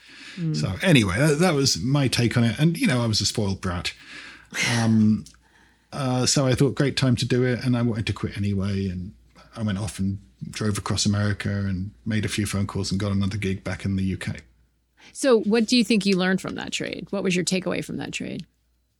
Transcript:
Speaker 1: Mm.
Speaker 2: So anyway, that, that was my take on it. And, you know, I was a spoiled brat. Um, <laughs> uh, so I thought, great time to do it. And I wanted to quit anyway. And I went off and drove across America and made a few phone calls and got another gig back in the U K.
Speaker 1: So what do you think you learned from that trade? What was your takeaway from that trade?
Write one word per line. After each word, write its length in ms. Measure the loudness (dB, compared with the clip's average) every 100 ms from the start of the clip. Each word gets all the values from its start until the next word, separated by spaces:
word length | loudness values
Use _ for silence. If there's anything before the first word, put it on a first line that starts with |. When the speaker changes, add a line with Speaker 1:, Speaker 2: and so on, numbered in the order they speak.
| -20 -20 -16 -6
Speaker 1:
Mm. 160 | -4 -2
Speaker 2:
So 200 | -2 0
anyway, 340 | 4 6 6 2
that, 220 | 2 4
that 160 | 2 2
was 240 | 2 0
my 280 | 0 2 0
take 300 | 0 0 2
on 60 |
it. 160 | 2 2
And, 180 | 2 2
you 80 | 0
know, 160 | 2
I 60 | 2
was 140 | 0
a 40 | 0
spoiled 360 | -2 -2 -2
brat. 320 | -4 -4 -6 -10 -18 -18 -18 -20 -12 -4 -2 2
Um, 480 | 4 6 4 2 -2
<laughs> 600 | _ _ _ _ _ -14
uh, 340 | -6 -2 0 2
so 180 | 2 4
I 80 |
thought, 220 | 4 2 2
great 220 | 0 2
time 180 | 2 2
to 100 | 2
do 180 | 2
it. 200 | 2 0
And 120 | 0 0
I 60 |
wanted 240 | 0 -2 -4
to 60 |
quit 240 | -4 -6 -4
anyway. 500 | -2 0 -2 -2 -2
And 260 | -4 -10 -14 _ -20 -16 -6
I 80 |
went 160 | -4 -2
off 180 | -4 -4
and 200 | -4 -4 -10 -16 -12
drove 280 | -2 -2 -2
across 280 | -2 0 2
America 420 | 2 0 -2 -2
and 420 | -2 -2 -4 -6 -8 -4
made 200 | -2 -2
a 40 |
few 160 | -2 -2
phone 220 | -2 -2
calls 240 | -4 -4
and 80 | -2
got 120 | 0
another 260 | 0 0 -2
gig 260 | -4 -4
back 220 | -6 -4 -2
in 100 | 0
the 80 |
U 140 | 0 -2
K. 160 | -6 -8 -12 _ _ _ _ _ -20
Speaker 1:
So 280 | -2 4 4
what 260 | 4 2 4
do 80 | 2
you 80 |
think 220 | 4 2 2
you 120 | 2
learned 240 | 2 0
from 140 | -2 -8
that 160 | -6
trade? 360 | -6 -6 -8 -8
What 140 | -4
was 120 | -2 0
your 100 | 0
takeaway 380 | -2 -2 -4
from 140 | -6 -8
that 140 | -8
trade? 340 | -8 -8 -10 -14 _ _ _ _